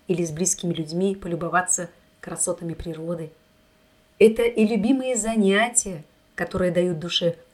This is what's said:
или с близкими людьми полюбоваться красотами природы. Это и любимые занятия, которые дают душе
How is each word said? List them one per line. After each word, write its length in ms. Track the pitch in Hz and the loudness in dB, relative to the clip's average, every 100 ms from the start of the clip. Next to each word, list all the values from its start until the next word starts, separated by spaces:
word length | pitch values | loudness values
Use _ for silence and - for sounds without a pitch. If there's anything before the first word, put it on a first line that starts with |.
| - | -4
или 180 | 175 165 | -2 -2
с 60 | |
близкими 420 | 156 185 - 175 | -2 -2 -2 -2
людьми 420 | 165 151 170 196 196 | -4 -4 -2 -2 -2
полюбоваться 760 | 180 165 170 175 180 - 175 - _ _ | -6 -6 -2 0 0 -4 -6 -14 _ _
красотами 540 | - 165 - 170 170 | -12 -6 -4 -4 -6
природы. 560 | 160 175 160 165 170 156 - _ _ _ _ _ _ _ - | -8 -8 -8 -6 -8 -8 -16 _ _ _ _ _ _ _ 6
Это 240 | 220 220 | 6 6
и 240 | 233 220 214 | 0 2 2
любимые 500 | 226 220 269 254 233 | 4 2 2 0 -2
занятия, 880 | 220 220 190 196 233 240 202 160 - _ _ | 0 2 4 4 2 0 -2 -6 -14 _ _
которые 380 | - 170 190 180 | -8 -6 0 0
дают 260 | 175 180 156 | 2 0 0
душе 400 | 170 - 170 - - | -2 0 0 -2 -12